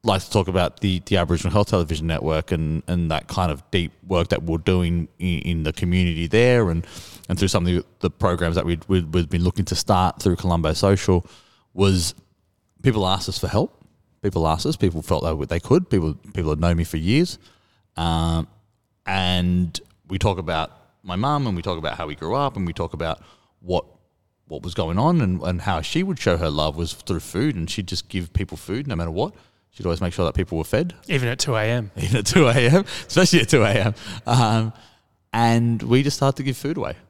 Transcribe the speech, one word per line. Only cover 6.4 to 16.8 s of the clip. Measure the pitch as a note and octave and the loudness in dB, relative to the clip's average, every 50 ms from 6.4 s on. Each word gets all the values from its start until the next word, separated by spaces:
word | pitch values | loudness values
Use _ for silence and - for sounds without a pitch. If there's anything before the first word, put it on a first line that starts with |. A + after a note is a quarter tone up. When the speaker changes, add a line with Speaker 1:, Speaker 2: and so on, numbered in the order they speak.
| A#2+ B2+ B2 A#2+ A2 F2+ | 6 6 4 4 4 2
Speaker 1:
and, | E2 E2 E2 - - - - - - - - - | 0 -2 -4 -6 -14 -18 -18 -18 -20 -20 -6 -4
and | F#2 F#2+ | -2 0
through | G2 F2+ | 0 2
some | - F#2 F2 | 2 2 2
of | F2 | 2
the, | F2 F2 - _ _ _ | 0 0 -2 _ _ _
the | - F2+ | -4 -4
programs | - _ - F#2 F2 F2 F2+ E2 E2+ | -2 _ 0 0 2 2 0 0 0
that | F#2 - | 0 0
we'd, | E2 E2+ D#2+ - - | 0 -2 -2 0 0
we'd, | F#2+ F#2 E2+ D#2 D#2+ | 0 0 2 2 0
we'd | F2+ E2+ D2+ | 0 0 0
been | - F2 E2+ | 0 0 0
looking | F2+ - - F#2+ | 0 0 0 -2
to | - F#2 | -2 -2
start | - - - G2+ F2+ F#2 F2+ - - | -4 0 2 2 4 4 2 0 0
through | - G2+ F2 | 0 0 0
Colombo | - - F#2 E2+ E2+ D#2+ D2+ | 2 0 0 0 2 2 0
Social | D#2+ - - G2 G2+ F#2 - - F#2 F2 - - - - _ _ _ _ _ _ | 0 2 4 4 4 4 4 2 2 2 0 -4 -18 -20 _ _ _ _ _ _
was | _ F2+ G2 G2 F#2+ F#2 E2 - - - _ _ _ _ _ _ _ _ _ _ _ _ | _ 2 4 4 4 2 0 -2 -6 -10 _ _ _ _ _ _ _ _ _ _ _ _
people | - C3+ A2+ A2 F#2+ | 0 0 2 2 0
asked | F#2 F#2+ F#2 - - | 0 0 -2 -4 -6
us | F#2+ - | -6 -4
for | - E2+ | -4 0
help. | - G#2 D#3+ - _ _ _ _ _ _ _ _ _ _ | 0 0 0 0 _ _ _ _ _ _ _ _ _ _
People | - G2+ F#2 E2+ D#2+ D#2+ | -4 -2 0 0 2 2
asked | D#2+ D#2+ - | 0 0 0
us. | D3 D#3+ | -2 0
People | - - F#2 E2 D#2+ | 2 0 0 0 -2
felt | D#2 - F#2 D2 | -2 -2 -2 0
that | - E2 D#2+ C#2+ C#2+ - | 0 -2 -2 -4 -4 -4
they | E2 E2+ | -4 -4
could. | - - - - F3+ - | 2 2 2 2 4 2
People, | - G2 D#2+ D#2 C#2+ - _ - | 0 0 0 0 -4 -6 _ -10
people | - - E2+ D#2 | -6 -4 -2 -2
had | D2+ D2+ | 0 2
known | E2+ E2+ E2+ | 2 2 2
me | E2 | 2